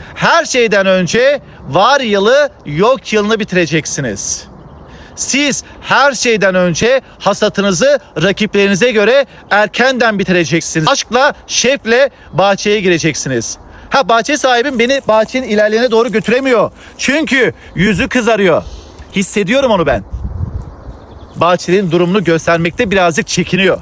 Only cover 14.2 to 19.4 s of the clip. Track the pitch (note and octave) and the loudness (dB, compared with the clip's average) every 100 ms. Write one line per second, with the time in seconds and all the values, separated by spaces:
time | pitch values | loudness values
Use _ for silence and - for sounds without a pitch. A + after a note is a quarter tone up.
14.2 | A3+ D4 C4 A#3+ A#3 B3 A#3+ C#4 - G#3+ | 0 0 0 0 0 0 0 0 0 2
15.2 | A3 C4 A#3+ G#3 G#3+ A3 B3 A3+ A#3+ G#3 | 0 -2 -2 0 2 2 0 2 0 -2
16.2 | - B3 C4+ A#3 D3+ - - - - D4 | 0 0 2 2 0 -4 -20 -8 -2 -2
17.2 | C4+ C4+ G3+ - - - G3+ F3+ C4 B3+ | 0 0 0 -2 -8 -2 0 0 -2 -2
18.2 | A3 G#3+ F#3+ C3 - - - - - G3 | 0 2 2 2 -2 -12 -20 -20 -10 -4
19.2 | F#3+ G#3 | -4 -2